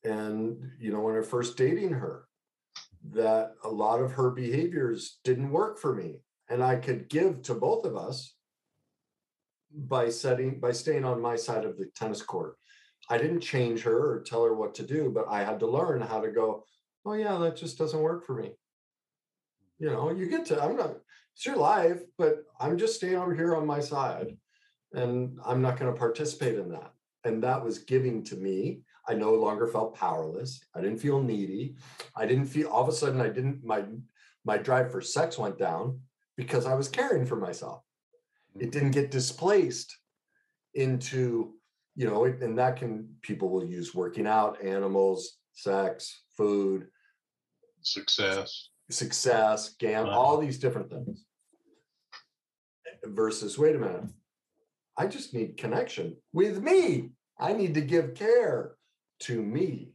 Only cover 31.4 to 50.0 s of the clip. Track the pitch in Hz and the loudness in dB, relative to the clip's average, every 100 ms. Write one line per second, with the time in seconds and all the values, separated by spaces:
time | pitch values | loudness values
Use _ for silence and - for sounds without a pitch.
31.4 | 95 98 135 - - - - - 110 127 | -2 -4 -6 -10 -20 -18 -16 -4 2 2
32.4 | 139 151 151 110 127 - 143 131 113 - | 2 0 2 2 2 2 0 2 0 0
33.4 | 135 139 117 107 101 117 - _ _ _ | -2 -4 -4 -4 -4 -12 -16 _ _ _
34.4 | 110 104 107 127 127 110 - - 165 139 | -2 -2 2 2 2 -2 -4 0 0 0
35.4 | 107 90 95 85 120 131 - _ _ - | -6 -2 -2 0 -4 -6 -12 _ _ -12
36.4 | 127 147 131 135 135 - 269 185 127 110 | -2 0 2 0 0 0 2 2 2 -2
37.4 | 92 - - - _ _ _ _ _ _ | -4 -8 -12 -14 _ _ _ _ _ _
38.4 | _ 98 123 143 139 139 135 135 123 - | _ -8 -4 0 2 2 2 0 -2 0
39.4 | 180 202 151 - - - _ _ _ _ | 4 4 4 -2 -12 -18 _ _ _ _
40.4 | _ _ _ - 131 127 - 131 123 117 | _ _ _ -2 0 0 -2 -2 0 0
41.4 | 110 - _ _ _ - 113 104 131 127 | -2 -8 _ _ _ -4 0 4 2 2
42.4 | 120 113 127 127 120 107 110 - - 101 | -2 2 2 2 -4 -6 -10 -16 -8 -2
43.4 | 95 92 87 87 170 90 87 139 202 110 | 0 0 -2 -6 -6 -4 -4 -2 2 4
44.4 | 107 - 196 202 196 196 98 92 - _ | 2 0 -4 -2 0 4 4 2 -6 _
45.4 | _ - 101 95 95 - - - _ - | _ -10 -2 0 0 -2 -12 -16 _ -2
46.4 | 104 101 98 95 87 _ _ _ _ _ | 2 2 2 0 -6 _ _ _ _ _
47.4 | _ _ _ _ - - 101 - 101 98 | _ _ _ _ -6 -4 0 2 2 2
48.4 | 98 - - _ _ - 127 - 131 117 | -2 -10 -16 _ _ -6 -2 0 2 6
49.4 | 110 110 - _ 113 110 | 6 4 -2 _ -2 0